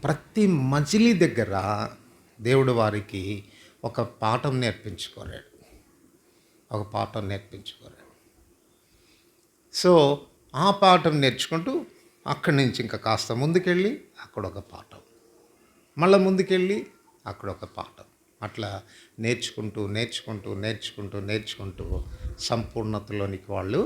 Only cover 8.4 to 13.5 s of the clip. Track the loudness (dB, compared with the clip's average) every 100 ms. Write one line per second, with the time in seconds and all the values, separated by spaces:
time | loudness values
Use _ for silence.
8.4 | _ _ _ _ _ _ _ _ _ _
9.4 | _ _ _ 0 6 8 6 2 -6 _
10.4 | _ 0 0 4 6 6 6 2 2 2
11.4 | -4 -4 -4 -4 -6 _ _ _ -8 -4
12.4 | 2 4 4 0 -6 -4 0 0 0 -2
13.4 | 2